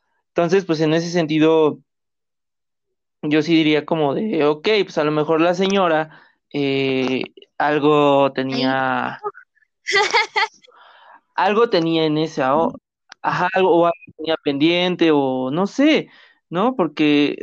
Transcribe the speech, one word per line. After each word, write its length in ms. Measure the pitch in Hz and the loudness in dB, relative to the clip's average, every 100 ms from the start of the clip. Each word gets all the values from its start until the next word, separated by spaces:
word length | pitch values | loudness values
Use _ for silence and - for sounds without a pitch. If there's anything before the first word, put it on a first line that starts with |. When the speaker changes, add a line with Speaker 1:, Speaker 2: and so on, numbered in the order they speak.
| _ _ _ | _ _ _
Speaker 1:
Entonces, 360 | - 170 196 | -2 0 0
pues, 160 | 180 160 | 0 0
en 140 | 156 | 2
ese 160 | 165 170 | 0 0
sentido, 680 | 175 151 156 156 160 151 151 _ _ _ _ _ _ _ _ _ _ _ _ _ - | -2 0 2 4 4 2 -2 _ _ _ _ _ _ _ _ _ _ _ _ _ -10
yo 200 | 151 156 | -2 0
sí 120 | 156 | 2
diría 300 | 165 156 151 147 | 2 2 0 -2
como 280 | 165 143 | -2 -2
de, 300 | 160 214 165 | -2 -4 0
ok, 240 | 147 151 214 220 | 0 0 0 -2
pues, 140 | 180 170 | -2 -2
a 60 | |
lo 60 | 151 | -2
mejor 280 | 151 147 160 | -2 0 0
la 140 | 170 | 0
señora, 560 | 175 190 196 175 156 156 - _ _ _ | 0 0 0 2 0 -2 -12 _ _ _
eh, 720 | 143 139 135 135 131 131 131 - - _ - | -6 -4 -2 -2 -2 -2 -4 -6 -14 _ -4
algo 720 | 147 151 147 151 143 139 135 | -2 2 2 4 4 4 2
tenía, 840 | 131 131 135 131 135 131 123 123 - | -2 -6 -2 -2 -2 -2 -2 -6 -8
Speaker 2:
Ay. 40 | 415 - _ _ _ _ | -12 -12 _ _ _ _
<laughs> 800 | - 392 403 453 440 403 415 _ _ _ - - - - _ | -4 -2 0 -2 -2 -4 -6 _ _ _ -20 -20 -20 -20 _
Speaker 1:
algo 360 | - 190 214 233 | -2 0 2 2
tenía 340 | 185 165 160 160 | 2 0 0 0
en 120 | 151 | 0
esa 380 | 156 151 131 147 | -2 -2 0 0
o-, 180 | 165 - _ _ _ - | -2 -6 _ _ _ -8
ajá, 260 | - 165 180 | -6 -2 -2
algo, 220 | 185 190 170 | 0 2 4
o 80 | 170 | 2
algo 80 | - - - | -2 -12 -12
tenía 200 | 156 160 | -6 -4
pendiente, 680 | 147 139 160 175 180 170 165 | -2 0 2 2 0 2 2
o 380 | 147 135 131 127 | 2 0 -2 -4
no 160 | 156 196 | -2 -4
sé, 420 | - 302 240 - - _ _ - | 0 2 2 -2 -16 _ _ -8
¿no? 280 | 165 233 262 | -2 -2 -2
Porque 600 | 160 151 151 147 143 - | -4 0 2 2 2 0